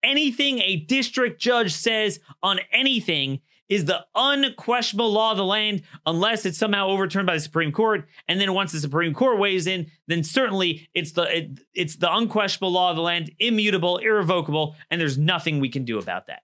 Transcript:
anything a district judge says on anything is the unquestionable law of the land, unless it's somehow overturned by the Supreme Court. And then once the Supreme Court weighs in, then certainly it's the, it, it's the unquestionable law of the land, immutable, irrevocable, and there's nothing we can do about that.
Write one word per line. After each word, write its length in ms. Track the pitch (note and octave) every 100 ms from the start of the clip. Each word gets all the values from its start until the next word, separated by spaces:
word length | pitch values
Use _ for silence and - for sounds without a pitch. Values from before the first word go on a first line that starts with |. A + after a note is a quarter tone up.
anything 560 | A#3 C#4 D4+ A#3 C#4 B3+
a 180 | F#3 F#3
district 640 | D#3 C4+ B3 - A#3+ -
judge 320 | A#3+ B3 A3
says 480 | D3+ - A3 G#3+ - _ -
on 180 | F#3+ F#3+ F#3
anything 680 | A3+ C4+ B3 - D#3+ C3+ C3+ _ _ _
is 140 | G3+
the 200 | D#3 F3+ - -
unquestionable 960 | C4 C#4+ C#4 - - A#3+ A#3 G3+ A3+
law 180 | G#3 A3
of 60 | G#3
the 80 |
land, 360 | F#3+ G#3 G#3+ G3+ - -
unless 400 | - E3 G3+ A3
it's 140 | F#3+ E3
somehow 300 | A3 G3+ F#3+
overturned 400 | G3 F#3+ F3+ F#3
by 60 |
the 60 | E3
Supreme 300 | D3+ E3 D#3
Court. 340 | D3 A3 G#3 D3+ - -
And 140 | F3+
then 120 | G3
once 200 | F#3+ F#3+
the 80 | D#3+
Supreme 340 | D3 D3 E3+
Court 240 | D3 C4 A3
weighs 300 | G3+ F#3+ E3+
in, 180 | F#3 D#3 _ -
then 160 | E3+
certainly 640 | D#3 - B3+ G3 F3+ D#3 -
it's 200 | - E3+
the, 100 | -
it, 380 | D#3+ E3 D#3+ C3+ _
it's 220 | - E3+
the 180 | - F3
unquestionable 600 | F#3 A#3 G#3+ G3 - F#3+
law 180 | F3+ F3+
of 60 | E3
the 60 |
land, 280 | E3+ E3+ D#3 -
immutable, 600 | A3+ A3 G#3+ F#3+ F3 F3+
irrevocable, 760 | A3 G#3+ E3+ F3+ D3+ D3+ D3+ - -
and 100 | E3+
there's 160 | D#3+ C3+
nothing 440 | D3+ F3+ E3 D3+
we 80 | C3+
can 160 | C#3
do 140 | A#2+ A2
about 280 | F#2 F2+ -
that. 160 | C2+